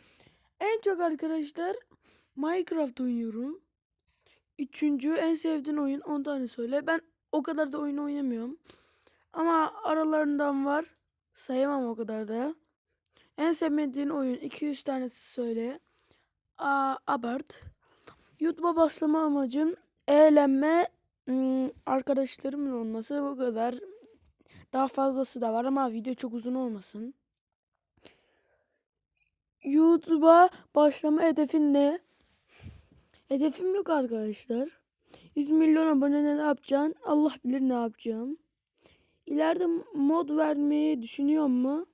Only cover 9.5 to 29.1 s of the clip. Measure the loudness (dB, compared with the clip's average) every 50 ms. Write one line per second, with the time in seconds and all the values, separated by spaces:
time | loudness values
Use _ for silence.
9.5 | 2 2 2 0 -2 -4 -2 -2 0 0 2 2 2 2 2 0 0 0 0 0
10.5 | 0 0 0 0 0 -2 -2 -6 _ _ _ _ _ _ _ _ _ -14 -8 -4
11.5 | -2 0 0 0 0 -2 -2 -4 -4 -6 -6 -6 -6 -6 -6 -6 -4 -4 -4 -4
12.5 | -6 -8 _ _ _ _ _ _ _ _ _ _ _ -20 _ _ _ -2 0 0
13.5 | 0 0 0 0 0 0 -2 -2 -4 -4 -4 -4 -2 -2 -2 -2 -4 -4 -8 -10
14.5 | -8 -6 -6 -6 -6 -4 -6 -6 -4 -4 -6 -8 -10 -12 -14 -10 -8 -6 -6 -4
15.5 | -4 -4 -4 -6 -8 -12 -16 _ _ -20 _ _ _ _ _ _ _ _ _ _
16.5 | _ -6 -2 0 0 0 0 -2 -4 -4 -4 -4 -4 -2 -2 -4 -6 -6 -8 -10
17.5 | -16 -18 -18 -20 -20 _ _ _ _ _ _ -20 -20 _ _ _ -6 -2 -2 -2
18.5 | -2 0 -2 0 4 4 4 2 2 0 0 0 2 2 2 2 0 0 0 0
19.5 | 0 0 0 0 -2 -4 _ _ _ _ _ 4 8 8 10 10 10 8 6 6
20.5 | 4 2 2 4 4 2 2 0 -4 _ _ _ _ _ _ -4 -2 0 0 0
21.5 | 0 -2 -2 -4 -6 -8 -4 -2 -2 -2 0 0 -2 -2 -2 -4 -6 -6 -8 -6
22.5 | -6 -4 -4 -4 -4 -4 -4 -6 -6 -6 -6 -6 -4 -4 -4 -4 -4 -4 -4 -2
23.5 | -2 -2 -2 -4 -4 -6 -12 -16 -20 -20 -20 -20 _ _ _ _ _ _ _ _
24.5 | -20 -20 -14 _ -2 -2 -2 0 0 0 0 0 0 -2 -4 -4 -4 -4 -4 -2
25.5 | -2 -2 0 0 0 0 0 0 -2 -4 -6 -6 -6 -6 -6 -8 -8 -8 -6 -4
26.5 | -4 -4 -4 -4 -6 -8 -12 -14 -12 -12 -14 -14 -16 _ _ _ _ _ _ _
27.5 | _ _ _ _ _ _ _ _ _ _ -20 -20 -20 _ _ _ _ _ _ _
28.5 | _ _ _ _ _ _ _ _ _ _ _ _